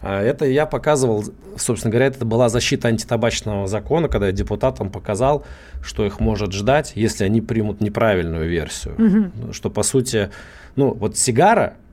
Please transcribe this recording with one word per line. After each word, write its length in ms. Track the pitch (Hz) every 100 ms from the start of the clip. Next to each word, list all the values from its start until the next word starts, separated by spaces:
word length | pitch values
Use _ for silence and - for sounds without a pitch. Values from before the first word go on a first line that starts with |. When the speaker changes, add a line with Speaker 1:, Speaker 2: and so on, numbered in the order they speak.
| 95
Speaker 1:
А 140 | 98
это 220 | 107 143
я 220 | 143 135 151
показывал, 580 | 131 - 147 127 107 107 - - -
собственно 340 | - 110 117
говоря, 180 | 113 135
это 180 | 135 117
была 240 | 117 123
защита 380 | 117 - 135 120
антитабачного 800 | 110 - 117 117 - 110 101 98
закона, 420 | 104 - 156 151
когда 180 | - 98
я 60 |
депутатам 580 | 95 98 104 131 131 98
показал, 540 | 98 - 101 131 147 - - - -
что 220 | - -
их 160 | 104 -
может 320 | 110 104 104
ждать, 400 | 98 104 143 147
если 300 | - 110 -
они 160 | 98 113
примут 400 | 110 113 107 101
неправильную 680 | 104 104 113 95 85 82 80
версию. 480 | 85 76 - - -
Speaker 2:
Мгм. 540 | 220 196 190 110 117
Speaker 1:
Что, 160 | - -
по 120 | -
сути, 480 | 104 135 127 110 98 - - - - -
ну, 160 | 135
вот 240 | - 104 -
сигара 580 | - 120 185 226 117 - -